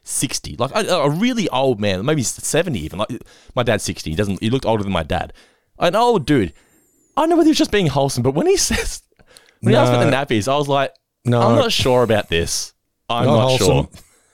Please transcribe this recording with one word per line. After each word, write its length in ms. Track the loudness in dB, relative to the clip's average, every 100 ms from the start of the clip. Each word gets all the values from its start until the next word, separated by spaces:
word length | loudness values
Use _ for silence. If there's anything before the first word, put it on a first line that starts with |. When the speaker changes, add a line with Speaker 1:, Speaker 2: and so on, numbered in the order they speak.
| -10
Speaker 1:
sixty. 500 | -6 -4 -6 -8 -6
Like, 160 | -4
a, 140 | -2 -2
a 220 | 0 0
really 400 | 0 0 -2 -2
old 320 | 0 0 0
man, 240 | -2 -2 -2
maybe 180 | -2
seventy 560 | -2 -6 -2 -2 -2 -4
even. 200 | -6 -8
Like, 100 | -8 -8 -16 -20 -8 -4
my 80 |
dad's 200 | 0 0
sixty. 280 | -2 -8 -6
He 40 | -4
doesn't, 240 | -2 -2
he 80 | -2
looked 160 | -2 0
older 180 | -2
than 100 | -2
my 100 | -4
dad. 300 | -2 -4 -6 -14 _ _ _ -4
An 180 | 0 2
old 280 | 2 2 2
dude. 280 | 2 0 -6 _ _ _ _ _ -2
I 60 |
don't 60 | 2
know 40 | 4
whether 120 | 4
he 40 |
was 60 | 2
just 140 | 0
being 160 | 0 0
wholesome, 360 | 0 0 0
but 120 | -2 0
when 120 | 2
he 80 | 2
<laughs> 0 |
says, 440 | 0 -4 -6 -10 -16 _ _ -20 _ _
when 120 | 2
he 40 | 4
asked 140 | 4
about 100 | 2
the 80 | 2
Speaker 2:
No. 60 | 0
Speaker 1:
nappies, 340 | 0 0 0
I 60 | 0
was 100 | 0
like, 260 | 0 -2 -6 _ _
Speaker 2:
No. 160 | 0 2
Speaker 1:
"I'm 140 | 4 4
not 160 | 2
sure 320 | 0 2 2
about 240 | 4 0 0
this. 440 | -2 -2 -6 -8 _ _ _ -6
I'm 160 | -2 2
Speaker 2:
Not 100 | 2
Speaker 1:
not 40 | 2
Speaker 2:
wholesome. 200 | 2 2
Speaker 1:
sure." 220 | 2 0 -10 -20 _ _